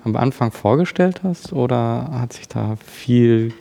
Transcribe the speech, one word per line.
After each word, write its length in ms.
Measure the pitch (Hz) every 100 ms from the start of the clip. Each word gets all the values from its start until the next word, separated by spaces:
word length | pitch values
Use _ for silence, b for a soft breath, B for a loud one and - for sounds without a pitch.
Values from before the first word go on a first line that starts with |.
am 120 | 113 117
Anfang 340 | 127 - 117
vorgestellt 680 | - 104 139 180 - 185 -
hast? 300 | 185 175 -
Oder 560 | 156 123 120 117 120 123
hat 200 | 123 120
sich 160 | - -
da 280 | 113 107 107
viel 760 | - - - 123 117 113 113 -